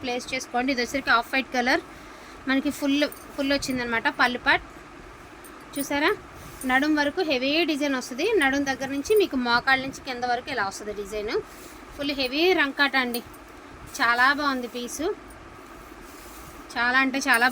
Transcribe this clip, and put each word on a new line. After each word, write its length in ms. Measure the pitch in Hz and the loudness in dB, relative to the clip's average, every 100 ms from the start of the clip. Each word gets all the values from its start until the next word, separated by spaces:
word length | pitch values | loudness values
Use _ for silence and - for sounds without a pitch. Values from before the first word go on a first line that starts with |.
| 262 | -4
ప్లేస్ 220 | 247 - | -4 -4
చేసుకోండి. 380 | 254 - 240 254 254 | -6 -2 -2 0 0
ఇది 80 | 240 | 0
వచ్చరికి 280 | 277 277 233 | -2 2 2
ఆఫ్ 140 | 233 269 | 4 -2
వైట్ 160 | - 254 | 0 0
కలర్ 260 | 247 320 - - - - - - - | 2 2 0 -14 -18 -18 -18 -10 0
మనకి 220 | 269 285 - | 0 0 0
ఫుల్, 180 | 285 277 294 - - - | 0 2 2 -2 -10 -4
ఫుల్ 180 | 277 285 | 0 0
వచ్చిందనమాట 500 | - 254 240 226 247 294 | 0 -2 -2 0 0 2
పళ్ళు 200 | 254 247 269 | 2 2 2
పార్ట్. 180 | 339 - - - - - - - - - - - - | 2 0 -16 -18 -18 -20 -20 -20 -20 -20 -18 -12 -8
చూసారా, 340 | 277 285 311 403 - - - - 262 | -4 0 0 0 -6 -18 -16 -10 0
నడుం 200 | 254 294 302 | 2 4 4
వరకు 200 | 294 294 320 | 2 2 2
హెవీ 200 | 254 262 302 339 | 2 2 2 2
డిజైన్ 240 | 294 285 269 | 0 0 -2
వస్తుంది. 260 | 240 247 359 440 | -4 -2 2 4
నడుం 200 | 277 277 277 | 4 2 0
దగ్గర 180 | 262 269 277 | -2 -4 -4
నుంచి 160 | 277 427 | 2 4
మీకు 160 | 349 277 247 | 4 2 2
మోకాళ్ళ 320 | 233 240 262 269 | 2 4 2 0
నుంచి 140 | - - | -8 -10
కింద 140 | 247 247 | -4 -2
వరకు 180 | 240 254 262 | -2 -2 -2
ఇలా 100 | 196 | -2
వస్తుంది 240 | 190 208 202 | -4 -8 -8
డిజైన్. 320 | 202 214 208 349 - - - - - - | -6 -6 -4 -4 -4 -12 -18 -18 -18 -6
ఫుల్ 160 | 285 277 | -4 -2
హెవీ 240 | 254 277 349 349 | -2 4 4 4
రంకాట 360 | 277 269 277 269 | 2 2 2 4
అండి, 180 | 247 240 - - - - - - - - | 0 -4 -8 -16 -20 -20 -20 -18 -14 -2
చాలా 300 | 240 240 254 285 | 2 6 4 4
బాగుంది 320 | 285 262 240 247 | 0 -2 -4 -6
పీసు, 320 | 240 - 320 415 - - - - - - - - - - - - - - - - | -8 -4 -4 -4 -10 -18 -18 -20 -20 -20 -18 -18 -18 -18 -18 -16 -16 -18 -10 -2
చాలా 220 | 240 254 | 2 4
అంటే 160 | 269 262 277 | 4 2 4
చాలా 200 | 233 247 | 6 6